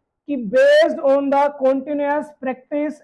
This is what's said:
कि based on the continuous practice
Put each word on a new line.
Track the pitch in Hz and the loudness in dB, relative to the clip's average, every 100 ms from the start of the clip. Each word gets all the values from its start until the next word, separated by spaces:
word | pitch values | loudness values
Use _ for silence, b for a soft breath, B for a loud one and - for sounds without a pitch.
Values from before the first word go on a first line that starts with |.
| _ _ - | _ _ -10
कि | 277 208 | -8 -2
based | 254 277 294 320 - 277 | 2 6 6 4 0 0
on | 277 277 | 0 2
the | 277 285 285 | 0 0 0
continuous | 262 269 269 285 285 294 294 - | -2 -2 -4 -4 -4 -4 -6 -10
practice | 254 254 - 294 302 294 | -10 -10 -8 -6 -6 -8